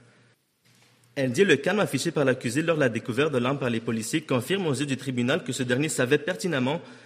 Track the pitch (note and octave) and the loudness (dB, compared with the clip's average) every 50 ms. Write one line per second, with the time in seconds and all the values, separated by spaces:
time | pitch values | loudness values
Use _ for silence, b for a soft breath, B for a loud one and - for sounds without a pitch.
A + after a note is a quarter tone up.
0 | b b b b b b b _ _ _ _ _ _ _ _ _ _ _ _ _ | b b b b b b b _ _ _ _ _ _ _ _ _ _ _ _ _
1 | _ _ _ C#3+ C3 C3 A#2 D#3 G3+ F#3 C#3+ - - F3+ G3 G#3 F#3 - - B2+ | _ _ _ -2 -2 0 2 4 4 6 4 4 4 2 0 2 0 0 0 -2
2 | - E3+ - D#3+ C#3 B2+ B2 - - A#2+ A2+ D3+ E3 E3+ E3 D#3 C#3 B2 A2 A2+ | -2 -2 0 2 2 2 2 0 -2 -2 -2 0 0 2 2 2 2 2 0 -2
3 | - - A2 B2 D3+ E3 C3+ B2 A#2+ B2+ C#3+ C3+ C3+ A#2+ A#2 A2+ A2+ B2 A2+ A2+ | -4 -2 0 0 0 2 2 2 2 0 0 0 -2 -2 -2 -2 -2 -2 -4 -4
4 | G#2+ - - A2+ - - C3+ A#2+ - - F#3 G3 F#3 D#3 C3 A#2 D3 C#3+ C3 A#2+ | -4 -4 -4 -4 -2 -2 -2 -2 0 -2 -2 -2 0 0 -2 -2 -2 -2 -4 -4
5 | - C3+ B2+ B2 A#2+ B2 D3+ F3+ - - B2+ - B2+ B2 B2 C3 D3+ D#3 - - | -4 -4 -2 0 0 2 0 0 -2 -4 -4 -4 -2 0 0 0 0 0 0 -2
6 | B2+ A#2+ D3 D3 - F3 F#3 - - F3 D3+ C3 B2 C3 D#3+ - B B B B | 2 2 2 2 2 -2 -4 -4 -4 -2 0 0 0 0 0 -2 B B B B
7 | B | B